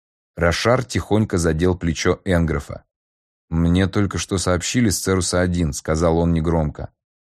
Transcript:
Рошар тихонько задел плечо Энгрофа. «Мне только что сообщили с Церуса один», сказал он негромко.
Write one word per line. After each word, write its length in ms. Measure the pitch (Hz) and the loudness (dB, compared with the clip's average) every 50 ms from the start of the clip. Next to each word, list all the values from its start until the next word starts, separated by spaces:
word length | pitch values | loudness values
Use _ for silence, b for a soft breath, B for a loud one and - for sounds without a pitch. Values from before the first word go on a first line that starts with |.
| _ _ _ _ _ _ _ | _ _ _ _ _ _ _
Рошар 480 | - 87 87 82 - - 113 123 127 123 | -2 0 0 0 0 0 0 0 0 0
тихонько 540 | - - 101 85 - 104 107 107 95 - 92 | -2 -4 -6 -2 0 0 0 0 0 0 0
задел 380 | 82 85 80 78 87 90 92 | 0 0 0 2 2 0 0
плечо 440 | 90 - 85 80 - - 98 90 - - | 0 -2 -4 -4 -2 -2 -2 -2 -2 -2
Энгрофа. 600 | 98 92 85 85 78 78 76 - - - - - _ _ _ _ _ _ _ _ _ _ _ _ _ | 0 0 2 2 0 -2 -4 -6 -8 -14 -16 -16 _ _ _ _ _ _ _ _ _ _ _ _ _
«Мне 400 | 82 80 85 85 87 90 95 92 | -2 0 2 2 4 2 2 2
только 300 | - 104 104 92 - 87 | 0 0 -2 -2 -2 -6
что 200 | - - 101 92 | -4 -4 -4 -2
сообщили 520 | - 92 90 85 82 - - 127 120 107 | 0 0 0 0 -2 -2 0 0 2 2
с 100 | 90 - | 0 0
Церуса 400 | - 95 95 95 90 - - 90 | 0 0 0 0 0 0 0 0
один», 320 | 90 90 87 87 87 76 73 | 0 0 0 0 0 -2 -4
сказал 460 | - - - 80 78 85 85 82 82 | -6 -4 -4 -2 0 2 2 2 2
он 140 | 85 85 85 | 2 2 2
негромко. 580 | 82 78 85 82 82 78 76 - - - - - _ _ _ _ _ _ _ | 2 0 0 0 0 0 -2 -4 -8 -12 -12 -14 _ _ _ _ _ _ _